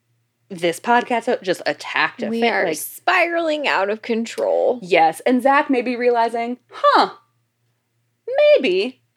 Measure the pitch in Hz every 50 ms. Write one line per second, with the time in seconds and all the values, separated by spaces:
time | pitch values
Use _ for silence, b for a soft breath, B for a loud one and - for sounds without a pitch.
0 | _ _ _ _ _ _ _ _ _ - 196 165 170 170 165 - - 240 240 240
1 | 240 - 247 226 - 247 226 - 185 185 160 - - - 147 - - - - -
2 | 156 156 - - 226 220 226 233 233 233 202 196 175 170 156 151 - - - -
3 | - 339 359 359 339 339 339 339 339 311 302 302 277 185 143 170 196 202 220 220
4 | - - 226 226 226 - - - - 92 82 85 87 123 247 240 190 170 185 170
5 | - 156 165 - - 247 254 247 220 269 277 285 302 285 269 240 220 254 247 233
6 | 247 247 240 233 226 233 233 233 233 240 247 - _ _ - - - 587 523 -
7 | - 190 - - _ _ _ _ _ _ _ _ _ _ _ _ _ _ _ _
8 | _ _ _ _ - 453 523 571 605 587 587 - - 190 175 185 208 254 - _
9 | _ _ -